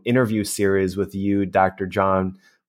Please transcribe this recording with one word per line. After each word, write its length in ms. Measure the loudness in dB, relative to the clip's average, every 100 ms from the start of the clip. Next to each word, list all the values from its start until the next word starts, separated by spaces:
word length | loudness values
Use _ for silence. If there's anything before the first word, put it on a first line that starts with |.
| 0
interview 380 | 2 2 0
series 520 | -4 0 2 2 0 -2
with 180 | -6
you, 300 | -4 -2 0
Doctor 420 | 0 2 0 0 -6
John 520 | -2 0 2 0 -6 _ _